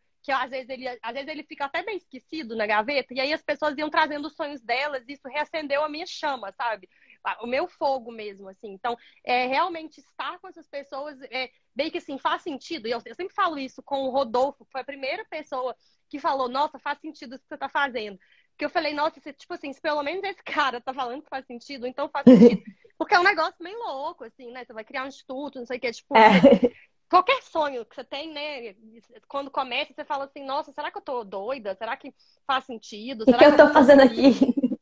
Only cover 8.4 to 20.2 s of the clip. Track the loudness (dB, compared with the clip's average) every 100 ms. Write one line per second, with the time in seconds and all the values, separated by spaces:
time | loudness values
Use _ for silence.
8.4 | -20 -18 -18 -8 -8 -8 _ _ -4 -2
9.4 | 0 0 -2 -4 -14 -20 _ -14 -12 -12
10.4 | -18 -20 -16 -16 -12 -12 -12 -14 -12 -8
11.4 | -10 _ _ -6 -4 -6 -8 -6 -4 -4
12.4 | -6 -10 -10 -10 -6 -8 -8 -12 -8 -2
13.4 | -2 -2 -8 -12 -6 -4 -2 -2 0 0
14.4 | 0 -2 _ -12 -10 -8 -6 -6 -8 -12
15.4 | -10 -8 -6 -8 _ _ _ -6 -2 -2
16.4 | -2 -2 -2 -4 -10 -10 -12 -16 -16 -18
17.4 | -16 -12 -4 -2 -2 -2 -8 -12 _ _
18.4 | _ -10 -6 -2 -2 -2 -2 -4 -14 -18
19.4 | -14 -12 -12 -8 -4 -2 -4 -6